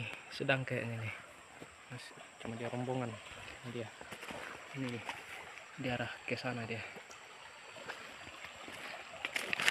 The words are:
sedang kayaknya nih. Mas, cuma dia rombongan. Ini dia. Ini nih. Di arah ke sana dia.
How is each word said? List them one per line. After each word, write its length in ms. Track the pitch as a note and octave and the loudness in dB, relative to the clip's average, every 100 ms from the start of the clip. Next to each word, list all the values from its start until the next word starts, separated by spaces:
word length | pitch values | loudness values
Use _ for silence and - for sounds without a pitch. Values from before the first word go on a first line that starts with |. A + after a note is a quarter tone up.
| A2+ - - | 0 -4 -6
sedang 320 | - C#3 C3 C3 | 2 6 6 6
kayaknya 400 | B2 A#2 A2+ A2 | 4 4 2 0
nih. 100 | - - - - - - - - | -2 -8 -12 -14 -12 -12 -12 -8
Mas, 120 | B2+ - - - - | -8 -8 -10 -12 -4
cuma 160 | A2+ A2+ | -2 0
dia 100 | A#2 | 2
rombongan. 400 | B2 B2 B2+ A#2 G#2+ - - - - B2 | 4 4 4 4 0 -6 -8 -8 -6 -2
Ini 40 | |
dia. 160 | A#2+ A#2 - - - - - - - - C#3 | -2 -2 -4 -8 -6 -4 -4 -4 -6 -4 0
Ini 140 | B2+ | 2
nih. 160 | A#2 - - - - - - - - | 2 -2 -4 -6 -8 -8 -10 -8 0
Di 160 | B2+ | 4
arah 160 | B2 A#2 - | 4 4 0
ke 160 | - B2 | 0 2
sana 240 | B2+ A#2+ | 4 2
dia. 160 | A2+ A2 - - - - - - - - - - - - - - - - - - - - - - - - - - - - - | 2 0 -2 -6 -10 -12 -12 -12 -12 -12 -12 -8 -6 -6 -8 -8 -10 -8 -8 -8 -8 -6 -6 -6 -6 -2 0 2 2 8 8